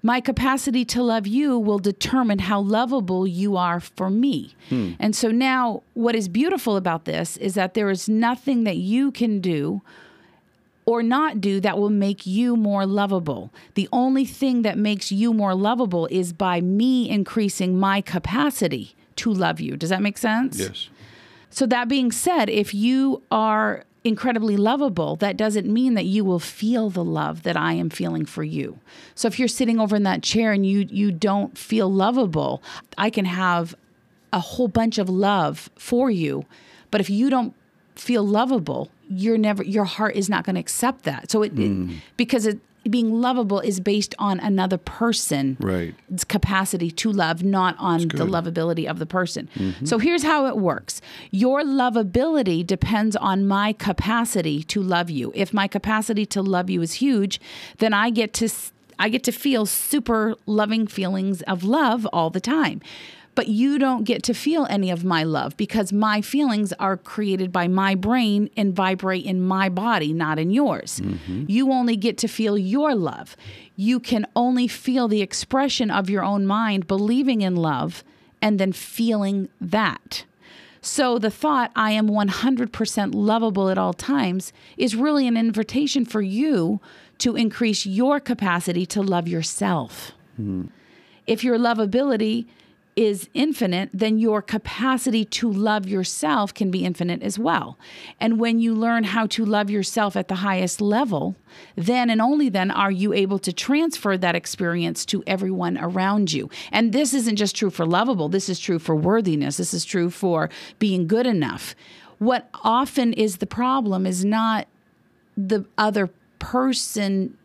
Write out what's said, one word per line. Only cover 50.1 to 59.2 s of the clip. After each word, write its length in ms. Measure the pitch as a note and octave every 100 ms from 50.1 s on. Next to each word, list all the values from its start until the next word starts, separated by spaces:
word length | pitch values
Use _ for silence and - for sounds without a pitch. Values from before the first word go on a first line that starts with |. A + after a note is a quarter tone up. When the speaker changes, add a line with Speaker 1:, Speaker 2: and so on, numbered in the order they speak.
| E4+
Speaker 1:
how 240 | D4+ D#4 C4+
it 100 | G#3+
works. 460 | F#3 C#3 - - - - -
Your 320 | F#3+ B3+ C#4
lovability 1040 | D4+ C4+ B3 A#3 G#3 G3+ D4 D#4 G3+ E3 F3
depends 500 | F#3+ - G#3+ G#3+ G3+
on 300 | F#3+ F#3+ G3
my 260 | G3 G#3
capacity 880 | G#3+ G#3 F3 F3 A#3 A#3 G#3 D#3+ D3
to 160 | D#3 G#3
love 300 | F#3 F3 F3
you. 220 | D3 A#2+
If 180 | - F#3+
my 160 | G#3+ G3
capacity 560 | G3+ G#3+ G#3+ G#3+ G#3+ G#3
to 140 | G3+
love 300 | F#3+ F3+ F3+
you 100 | F#3
is 140 | E3
huge, 460 | - C#4 A#3+ G3 - - - - -
then 140 | A3
I 160 | G#3 A3+
get 220 | A3+ G#3+
to 120 | - A3+
s-, 260 | - - _ _ -
I 100 | G#3
get 140 | B3